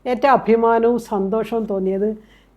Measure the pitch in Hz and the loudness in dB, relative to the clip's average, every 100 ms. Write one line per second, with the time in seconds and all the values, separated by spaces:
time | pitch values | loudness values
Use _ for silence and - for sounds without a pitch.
0 | 254 247 277 240 - 226 226 226 226 240 | -6 0 2 2 4 2 4 2 2 0
1 | 233 208 196 220 214 233 214 196 190 190 | -2 -4 -2 -4 -4 -4 -4 -4 -2 -2
2 | 208 214 - - _ | -2 -4 -12 -20 _